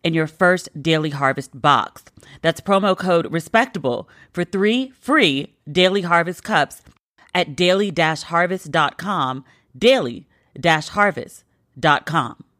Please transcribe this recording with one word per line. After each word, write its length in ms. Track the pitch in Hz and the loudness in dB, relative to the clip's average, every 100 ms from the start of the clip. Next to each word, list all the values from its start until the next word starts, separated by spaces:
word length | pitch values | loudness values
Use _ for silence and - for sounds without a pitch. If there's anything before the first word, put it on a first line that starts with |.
in 100 | 170 | 0
your 140 | 160 156 | -2 -2
first 420 | _ 180 180 - 151 | _ 2 2 -2 -6
Daily 260 | 147 160 156 | 0 0 0
Harvest 500 | 143 135 135 131 131 | 0 -2 -2 -8 -2
box. 460 | 147 131 - - _ _ - - | 2 2 0 -10 _ _ -20 -4
That's 180 | 160 165 | -4 -4
promo 340 | - 196 196 | 0 0 2
code 380 | 185 180 170 165 | -2 0 0 0
respectable 760 | 165 - 226 262 190 139 120 - - - | -6 0 0 0 -4 -4 -6 -8 -20 -16
for 100 | - | -8
three 460 | 175 196 202 240 262 | -6 0 0 0 -4
free 640 | _ - 302 196 135 143 _ - | _ -2 2 2 2 -6 _ -6
Daily 320 | 147 185 196 | 2 2 2
Harvest 420 | 175 170 170 175 | 0 0 0 -6
cups 380 | - 190 139 - - _ _ _ _ | -2 0 0 -6 -20 _ _ _ _
at 220 | 180 160 135 | -4 -4 0
daily 340 | 180 190 202 | 2 2 0
dash 340 | 165 160 156 | 0 0 -2
harvest 460 | - 170 175 185 156 | -2 0 0 -2 -4
dot 280 | 160 147 - | 0 0 -2
com, 440 | 180 185 135 131 - _ _ 127 | -6 -4 -2 -6 -12 _ _ 0
daily 480 | 220 262 139 120 - _ _ - | 2 2 0 -8 -18 _ _ -4
dash 280 | 165 156 - | 0 0 -2
harvest 560 | 208 202 143 - - _ _ _ - | 0 0 0 -12 -18 _ _ _ -2
dot 240 | 156 143 | 2 2
com. 400 | - 160 120 - - | 0 -4 -4 -8 -20